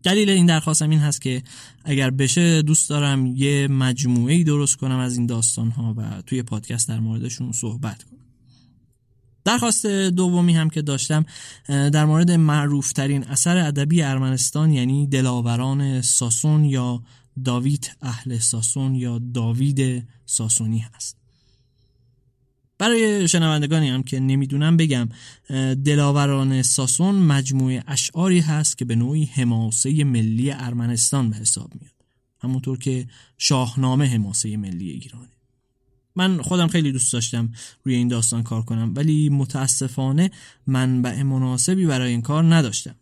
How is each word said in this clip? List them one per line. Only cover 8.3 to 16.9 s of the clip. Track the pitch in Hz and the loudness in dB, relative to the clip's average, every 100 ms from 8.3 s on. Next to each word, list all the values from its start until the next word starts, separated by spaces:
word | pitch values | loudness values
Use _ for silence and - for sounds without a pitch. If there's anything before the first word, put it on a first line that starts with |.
| _ _ _ _ _ _ _ _ _ _ _ | _ _ _ _ _ _ _ _ _ _ _
درخواست | 190 233 233 220 214 | 0 0 0 0 0
دومی | 196 190 180 180 175 175 | 0 0 0 2 2 4
هم | 165 156 | 4 2
که | 156 | -2
داشتم، | 147 135 - 151 156 - - - - | -4 -4 0 0 0 -6 -20 -18 -4
اه، | 139 143 | 0 2
در | 151 | 2
مورد | 151 156 175 | 4 4 4
معروفترین | 170 156 147 143 143 135 - 139 143 | 4 4 2 0 -2 -2 -4 -2 -2
اثر | 123 135 175 180 | -2 -2 0 2
ادبی | 156 143 143 170 | 0 -2 0 0
ارمنستان، | 143 131 131 131 - 147 156 | 0 0 0 -2 -2 0 2
یعنی | 139 123 139 143 | 2 2 0 0
دلاوران | 135 131 123 120 117 131 139 139 127 | 2 0 0 -2 -2 -2 -2 -2 -2
ساسون | 117 - 120 - 156 151 | 0 -2 0 0 2 2
یا | 147 131 123 | 2 0 -2